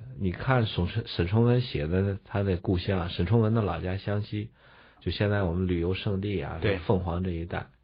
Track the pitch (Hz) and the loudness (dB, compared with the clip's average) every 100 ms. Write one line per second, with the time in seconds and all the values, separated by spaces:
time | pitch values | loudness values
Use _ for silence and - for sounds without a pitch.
0 | - - 95 85 131 127 107 - 87 - | -12 -4 -4 -2 2 2 2 0 0 -2
1 | - - 85 110 120 123 127 117 78 92 | -4 -2 2 4 4 4 0 -4 0 2
2 | 98 98 - 101 98 90 - 90 - 92 | 0 -2 -4 -2 0 0 0 0 0 -2
3 | 85 - 87 117 107 113 98 82 90 95 | -2 -2 2 4 4 2 0 -2 -4 -4
4 | - 104 107 104 113 _ - - - - | -2 -4 -4 -6 -8 _ -20 -20 -20 -8
5 | 90 - 104 101 90 87 92 87 85 95 | -4 0 2 2 2 0 0 2 0 -2
6 | 107 95 101 92 76 82 107 95 - 95 | -2 -2 -2 -4 -4 -2 0 0 2 2
7 | 90 87 92 82 87 87 - _ | 2 -2 -2 -4 -4 -6 -8 _